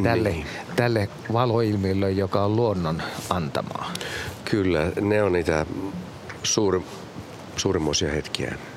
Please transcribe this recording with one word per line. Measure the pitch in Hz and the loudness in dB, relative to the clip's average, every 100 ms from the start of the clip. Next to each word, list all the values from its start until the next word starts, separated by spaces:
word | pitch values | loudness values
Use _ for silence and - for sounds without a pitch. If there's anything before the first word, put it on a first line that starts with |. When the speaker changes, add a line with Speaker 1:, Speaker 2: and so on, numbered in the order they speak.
Speaker 1:
tälle, | 101 117 110 | 2 2 2
Speaker 2:
Niin. | 85 76 - - 87 | 0 -6 -8 -6 0
Speaker 1:
tälle | 120 117 101 - - | 2 2 0 -4 -2
valoilmiölle, | 113 123 113 113 104 95 95 98 | 2 4 4 4 2 2 2 2
joka | 95 95 101 | 2 2 2
on | 101 110 | 4 4
luonnon | 120 95 85 82 - - - | 2 2 0 -2 -4 -8 -2
antamaa. | 92 76 - - - - - - - - - - | -2 0 -2 -4 -6 -6 -6 -6 -6 -8 -8 -2
Speaker 2:
Kyllä, | 110 92 82 82 - | 2 4 4 2 2
ne | 104 107 | 2 4
on | 104 | 4
niitä | 90 82 80 78 87 98 - - - - - | 4 2 2 0 -4 -6 -8 -12 -14 -14 -8
suuri-, | - - 104 92 - - - - - - - - | -2 2 2 2 -2 -12 -14 -14 -14 -14 -12 -4
suurimmoisia | 101 90 76 73 80 | 0 2 2 0 0
hetkiä. | 76 71 - 62 - - | -2 -4 -6 -6 -6 -10